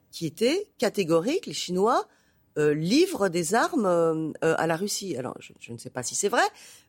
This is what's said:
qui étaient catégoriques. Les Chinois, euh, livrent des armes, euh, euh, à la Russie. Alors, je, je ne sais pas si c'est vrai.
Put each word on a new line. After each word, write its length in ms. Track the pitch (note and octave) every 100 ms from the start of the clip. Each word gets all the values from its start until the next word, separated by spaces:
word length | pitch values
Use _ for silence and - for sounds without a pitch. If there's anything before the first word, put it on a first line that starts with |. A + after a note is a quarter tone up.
| _
qui 160 | - D#3+
étaient 400 | - A#3 F#4 - -
catégoriques. 680 | G#3 G#3 D#3+ E3 G3+ F4+ -
Les 60 |
Chinois, 520 | D3 - F3+ A3 E4 - _ _ _ _ D3
euh, 140 | D3+
livrent 560 | D3+ E3 C#4+ F4 D4+ G3
des 240 | F3 D#3+
armes, 320 | A3+ D#4+ D4 F#3+
euh, 460 | E3+ E3 D#3+ D#3 -
euh, 120 | D#3+ -
à 80 | D#3+
la 100 | D#3+
Russie. 400 | G3+ - G3 C3
Alors, 200 | B2+ -
je, 140 | - -
je 120 | -
ne 60 | A#2
sais 140 | -
pas 100 | B2+
si 140 | - -
c'est 120 | G3+
vrai. 140 | C4 G4+ - - -